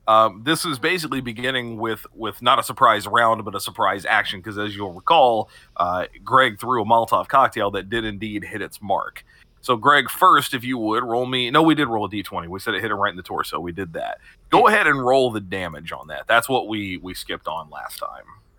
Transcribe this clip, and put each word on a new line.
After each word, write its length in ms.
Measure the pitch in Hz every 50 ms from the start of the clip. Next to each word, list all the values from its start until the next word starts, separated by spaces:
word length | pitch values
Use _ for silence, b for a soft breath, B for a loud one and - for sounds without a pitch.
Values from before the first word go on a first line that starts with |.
| _
um, 340 | - 110 110 110 110 - 107 113
this 180 | 147 160 156 -
is 140 | 170 143 117
basically 400 | 131 160 180 180 156 143 135 131
beginning 560 | 123 120 110 104 - 131 135 127 117 117 113
with, 280 | 107 110 113 110 - - - _
with 280 | - 110 104 95 -
not 160 | 123 123 135
a 60 | 120 110
surprise 420 | - 123 - 131 117 110 104 104
round, 380 | 107 104 117 117 113 113 107 104
but 100 | 98 95
a 60 | 98
surprise 460 | - 117 - - 107 95 98 101 87
action. 360 | - 110 104 101 - 107 95
'Cause 160 | 87 110 101
as 160 | 101 104 107 101
you'll 200 | 104 104 92 85
recall, 560 | 92 - - 170 160 131 123 117 107 - - b b b b b
uh, 300 | - 90 87 90 92 - - - - -
Greg 380 | - 123 131 131 120 104 -
threw 200 | 120 117 127 117
a 40 | 104
Molotov 420 | 107 117 117 113 - 117 92 92
cocktail 420 | - - 135 127 117 - 117 104 101
that 180 | 101 98 92 98
did 160 | 120 117 110
indeed 400 | 107 104 95 107 107 104 101 90
hit 160 | - 110 104
its 200 | 95 - - -
mark. 440 | 104 98 98 76 50 - - - - b b b b b _ _
So 160 | - - 123
Greg, 320 | 110 104 143 147 143 127 117
first, 440 | - - 185 185 165 143 139 - 139
if 120 | 120 110
you 120 | 131 131
would, 280 | 120 110 107 107 120 123
roll 200 | 120 113 123 127
me. 240 | 127 131 127 123 117
No, 120 | 135 156 165
we 100 | 160 151
did 140 | 156 147
roll 160 | 120 113 107 104
a 60 | 95
D 120 | 104 101
twenty. 280 | 92 - 98 90 85 85
We 100 | 92 95
said 140 | - 120 104
it 80 | 92
hit 100 | 104 107
him 60 | 104
right 140 | 98 101 101
in 40 | 87
the 80 | 90 90
torso. 380 | - 98 78 - - - 73
We 100 | 85 87
did 220 | 82 90 95 85 80
that. 240 | 78 - - - - b b b b _ -
Go 180 | 160 180 240
ahead 200 | 214 214 208 190
and 140 | 156 143 139
roll 300 | 127 123 131 135 127 123
the 80 | 107 107
damage 540 | 101 90 98 95 90 85 76 73 85 82 80
on 140 | 64 65
that. 200 | 73 76 69 -
That's 220 | - 113 117 - -
what 180 | 131 120 87
we, 300 | 107 107 104 101 95 90
we 160 | 80 85 92 -
skipped 340 | - - - 90 82 -
on 220 | 76 78 80 78 76
last 260 | 76 78 - - -
time. 280 | - - - 60 62 - - - - _ _ _